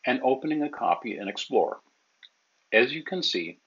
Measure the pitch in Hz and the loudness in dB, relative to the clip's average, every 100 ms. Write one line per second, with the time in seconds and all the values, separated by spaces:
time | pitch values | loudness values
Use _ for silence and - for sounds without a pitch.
0 | 127 131 131 131 156 151 147 - - - | -2 0 2 2 0 -2 -2 -2 0 0
1 | 113 98 98 - - 120 82 - _ _ | -2 -6 -8 -8 0 2 2 -2 _ _
2 | _ _ - _ _ _ _ 110 127 156 | _ _ -20 _ _ _ _ 4 4 0
3 | - 185 - 92 85 85 | -6 -2 -2 -2 -6 -12